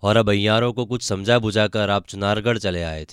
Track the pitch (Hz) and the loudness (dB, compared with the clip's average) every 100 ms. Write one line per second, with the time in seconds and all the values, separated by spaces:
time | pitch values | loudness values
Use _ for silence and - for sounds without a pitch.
0 | 101 113 104 101 104 110 120 120 110 123 | 2 2 4 2 2 2 0 -2 -4 -4
1 | - 98 98 120 110 104 107 110 101 101 | -4 -4 2 2 2 0 0 0 0 0
2 | - 98 101 104 110 113 101 87 82 78 | -2 -4 -2 0 0 -2 -2 -4 -4 -8
3 | 78 | -12